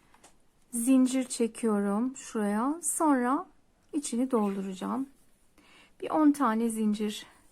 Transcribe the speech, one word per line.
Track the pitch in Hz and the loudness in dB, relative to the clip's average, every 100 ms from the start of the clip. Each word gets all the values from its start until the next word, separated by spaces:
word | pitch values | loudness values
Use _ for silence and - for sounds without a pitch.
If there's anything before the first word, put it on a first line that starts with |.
| _ _ - _ _ _ _ | _ _ -20 _ _ _ _
zincir | 240 233 262 254 262 | -4 4 4 4 2
çekiyorum | 254 - 226 226 226 208 202 202 254 262 | -4 -2 -4 -2 0 0 0 0 -2 -6
şuraya. | - 233 208 208 254 320 | -8 -4 -2 0 -2 -2
Sonra | 339 - 320 269 247 285 359 _ _ _ _ | -4 0 2 2 2 -2 -4 _ _ _ _
içini | 311 285 233 262 | -6 -4 -2 0
dolduracağım. | 240 208 196 196 185 196 226 269 - _ _ _ _ _ - _ _ | 0 0 -2 -6 -8 -6 -6 -6 -12 _ _ _ _ _ -20 _ _
Bir | 381 | -4
on | 320 302 | 4 4
tane | 285 254 220 233 | 4 2 2 0
zincir | 220 214 208 214 208 - - _ | 0 0 0 -2 -6 -12 -20 _